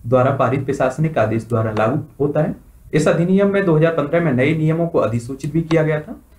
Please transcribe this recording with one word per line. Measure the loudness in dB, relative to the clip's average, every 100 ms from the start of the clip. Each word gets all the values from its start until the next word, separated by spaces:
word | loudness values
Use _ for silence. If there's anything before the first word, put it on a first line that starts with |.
| 0
द्वारा | 2 2 2
पारित | 0 0 -2
प्रशासनिक | -2 -2 0 -2 0
आदेश | 0 -2 -2
द्वारा | -2 0
लागू | 0 0 -2 -6 -4
होता | -2 0
है। | -2 -4 -14 -20 -4
इस | 0 2
अधिनियम | 2 2 4 4
में | 2 2
दो | 2
हज़ार | 2
पन्द्रह | 0 -2 0 0
में |
नए | 0 0 0
नियमों | 0 0 0
को | 0
अधिसूचित | 0 -2 -6 -8 -4
भी | -4
किया | 0 0
गया | 0 -2
था, | -6 -16 -18